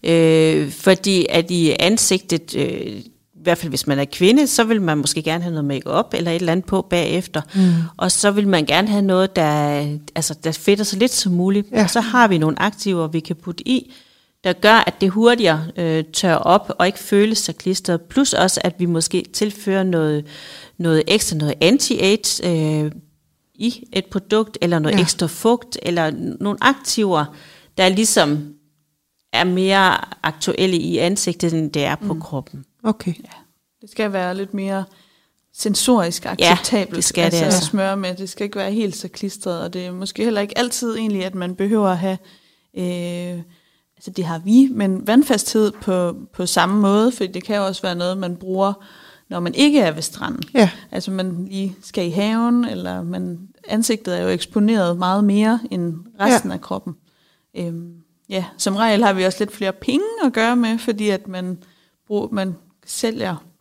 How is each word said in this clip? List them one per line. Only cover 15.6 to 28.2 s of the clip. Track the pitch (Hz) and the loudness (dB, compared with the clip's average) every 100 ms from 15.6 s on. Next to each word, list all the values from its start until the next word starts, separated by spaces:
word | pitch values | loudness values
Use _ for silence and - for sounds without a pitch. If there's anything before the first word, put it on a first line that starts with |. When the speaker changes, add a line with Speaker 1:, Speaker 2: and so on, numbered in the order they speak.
| 160 - | -2 -4
Speaker 1:
øh, | 170 160 156 | -2 0 -2
tør | - 185 | -2 2
op | 160 - 190 - - | 2 4 4 2 0
og | 180 | 0
ikke | 202 | 0
føles | - 202 214 220 | 0 2 4 0
så | - | -4
klistret. | 160 - 190 - 170 | -6 -4 -4 -2 -4
Plus | 170 - 269 | -2 0 2
også, | - 185 - | 2 2 2
at | - 170 | -2 -2
vi | 175 | 0
måske | 165 - 180 - | 0 0 -2 -4
tilfører | - 208 208 208 190 | -4 -4 -4 -2 0
noget, | 190 170 156 151 147 - - - - _ | 2 2 0 0 -4 -16 -20 -20 -20 _
noget | 170 156 - | 2 2 4
ekstra, | 208 - 156 | 0 0 -2
noget | 151 139 | -2 2
anti-age, | - 269 - 226 190 220 - - 175 | 4 4 0 2 2 2 0 -4 -2
øh, | 165 156 156 151 151 - _ _ _ _ | 0 0 0 -2 -6 -20 _ _ _ _
i | _ 220 240 - | _ -4 -4 -6
et | 196 185 | -6 -4
produkt, | 202 - 214 220 - | -8 0 0 0 -2
eller | 175 170 | 0 2
noget | 156 196 | 2 2
Speaker 2:
Ja. | |
Speaker 1:
ekstra | 170 - 165 | 2 0 -4
fugt, | - 220 240 - - | 0 0 0 -2 -8
eller | - 175 160 | -4 0 0
n-, | 147 - - | -2 -8 -4
nogle | 202 208 | -4 2
aktiver, | 247 277 - - 208 170 151 - - - _ - | 2 0 -4 -2 2 2 -2 -8 -20 -20 _ 2
der | 185 | 2
ligesom | 190 220 - | 4 2 2